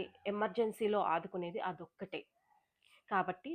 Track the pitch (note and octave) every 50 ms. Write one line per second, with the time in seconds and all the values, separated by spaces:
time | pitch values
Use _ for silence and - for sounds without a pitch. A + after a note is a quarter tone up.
0 | - - - _ - G3+ G3+ G#3 G#3+ A3 F#3 A3+ A3+ A3 G#3 - A3 G#3 G#3 G3+
1 | F3 - D#3+ E3+ E3+ F#3+ - F3+ F3 E3+ F3+ - - F#3 E3+ - E3+ - _ -
2 | G3 - - - - _ _ _ _ _ _ _ _ _ _ _ _ _ - -
3 | _ - G#3 F#3 F3+ F#3 F3+ - - C#4